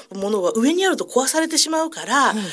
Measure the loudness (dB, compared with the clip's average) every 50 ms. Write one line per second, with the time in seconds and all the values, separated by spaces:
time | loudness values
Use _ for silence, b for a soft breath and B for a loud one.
0 | B B -10 -6 -4 -2 0 0 0 0 0 2 2 2 2 2 2 2 0 0
1 | -2 -2 0 0 0 0 0 0 0 0 2 0 0 2 0 0 -2 -2 -4 -8
2 | -6 0 2 2 4 2 2 0 -4 -6